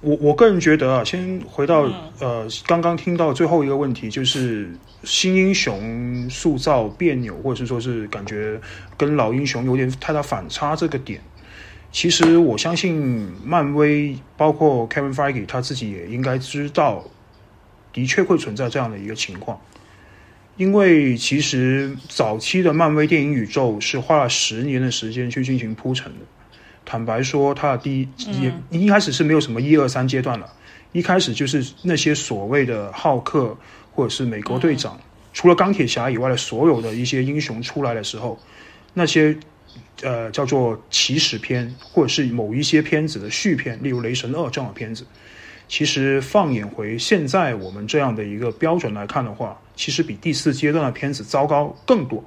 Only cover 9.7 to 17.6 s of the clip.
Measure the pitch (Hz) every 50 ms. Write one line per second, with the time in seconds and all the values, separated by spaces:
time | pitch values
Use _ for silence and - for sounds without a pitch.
9.7 | 127 131 131 127 131 131 - - 156 151 143 - - 104 95 - - - 151 147
10.7 | 156 156 170 160 147 135 131 - 104 80 - - - - - - - - - -
11.7 | - - - - - - - 175 165 - 165 165 165 170 170 143 110 - - 165
12.7 | 170 165 - 190 165 156 147 131 123 113 104 95 87 - - 131 165 175 151 143
13.7 | 143 147 151 147 147 147 147 147 135 131 - - - - 151 156 151 151 160 151
14.7 | 139 123 117 113 - 151 139 139 135 131 147 139 139 127 101 - - 127 123 -
15.7 | 143 127 120 107 98 92 85 87 113 120 131 135 127 131 131 - - 143 143 147
16.7 | 143 - 156 135 107 87 - - - _ - _ _ - - - _ -